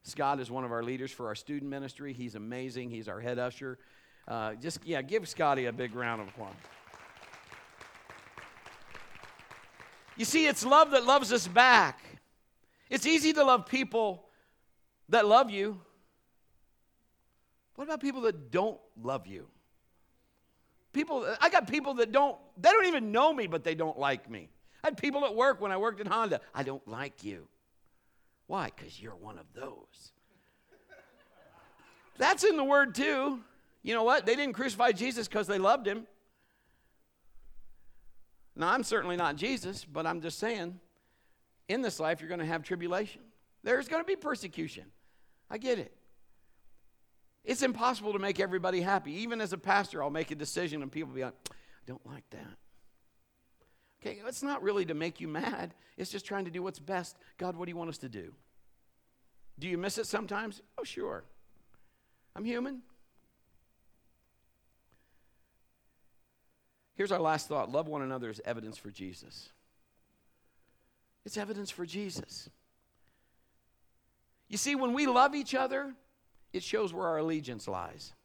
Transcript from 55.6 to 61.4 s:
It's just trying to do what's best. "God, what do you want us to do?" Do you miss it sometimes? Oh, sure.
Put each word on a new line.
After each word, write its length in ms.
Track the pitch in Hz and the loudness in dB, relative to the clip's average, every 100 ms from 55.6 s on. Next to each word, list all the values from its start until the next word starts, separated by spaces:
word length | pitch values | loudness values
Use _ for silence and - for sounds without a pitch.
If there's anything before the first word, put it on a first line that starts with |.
| 170 - _ - | -10 -14 _ -12
It's 140 | 185 | -10
just 140 | 196 - | -10 -8
trying 200 | 202 185 | -6 -6
to 60 | |
do 120 | 170 | -8
what's 160 | 185 - | -8 -10
best. 380 | 143 190 170 - - - | -6 -6 -6 -16 -20 -8
"God, 180 | 180 170 | -8 -6
what 100 | 175 | -8
do 60 | |
you 40 | 170 | -8
want 140 | 165 | -8
us 80 | 143 | -10
to 100 | 131 | -12
do?" 260 | 110 82 - _ - - _ _ _ _ _ _ - - - | -12 -14 -18 _ -20 -20 _ _ _ _ _ _ -20 -20 -12
Do 100 | 175 | -6
you 100 | 175 | -4
miss 200 | 196 214 | -4 -6
it 80 | 214 | -4
sometimes? 560 | 208 208 208 220 196 - - | -4 -4 -6 -6 -12 -16 -12
Oh, 60 | |
sure. 400 | 466 - 392 - - - | -10 -8 -8 -8 -12 -20